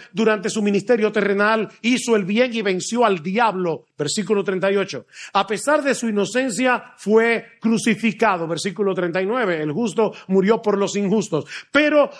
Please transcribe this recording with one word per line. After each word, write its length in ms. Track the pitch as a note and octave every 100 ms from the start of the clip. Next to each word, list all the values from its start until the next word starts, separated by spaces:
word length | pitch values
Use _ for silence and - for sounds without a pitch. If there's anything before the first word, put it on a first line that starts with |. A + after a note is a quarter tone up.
| -
durante 380 | F3+ A3 G#3+ A3
su 120 | A3
ministerio 480 | G#3 G3+ G3+ A#3 G#3+
terrenal, 600 | G#3+ G3+ G3+ G#3 A3 F#3+ -
hizo 340 | A3+ B3+ A#3 G#3+
el 80 | F3+
bien 280 | G#3+ B3+
y 80 | A3+
venció 440 | G3+ F#3 - A#3 A3+
al 180 | F#3
diablo, 640 | D3+ G#3 A3+ F#3 F3 D3+ _ -
versículo 460 | C#3+ G#3+ F3 G3+
treinta 260 | G3+ F#3 F#3+
y 60 | G3
ocho. 300 | F#3+ C#3 - - -
A 160 | G3 G3
pesar 340 | G3 - D4+
de 140 | C#4 A#3
su 140 | A#3
inocencia, 840 | G3+ G3+ B3 C4 F#3 B3+ A#3+ - -
fue 480 | G3 A3 A#3 A3+ - _
crucificado, 840 | A3 A3+ A#3 G#3 A3+ - A3 F3+ D#3+
versículo 480 | E3 G3+ F3+ G3
treinta 280 | F#3 F3 F#3
y 40 | F#3+
nueve. 380 | B3+ G3+ D#3+
El 80 | D#3
justo 400 | D#3 A#3 G#3 G#3+ - -
murió 340 | F#3+ F#3+ A3+
por 160 | G#3 G3
los 200 | F#3+ G3
injustos, 480 | G3+ G#3+ - D3+ - - -
pero 380 | C#4 D4+ D4 C#4